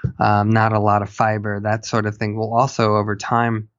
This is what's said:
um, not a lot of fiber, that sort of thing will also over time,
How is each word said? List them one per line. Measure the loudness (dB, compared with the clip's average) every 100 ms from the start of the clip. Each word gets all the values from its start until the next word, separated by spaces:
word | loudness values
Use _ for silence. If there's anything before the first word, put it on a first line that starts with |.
| -8 -2
um, | 2 2 2
not | 2 2
a | 2
lot | 2 0
of | 0
fiber, | -2 0 0 -4 -4
that | -2 -4
sort | -2 -2 -2
of | -4
thing | -4 -4
will | -2
also | 0 0 2 2
over | 2 0 -4
time, | -2 0 0 -2 -6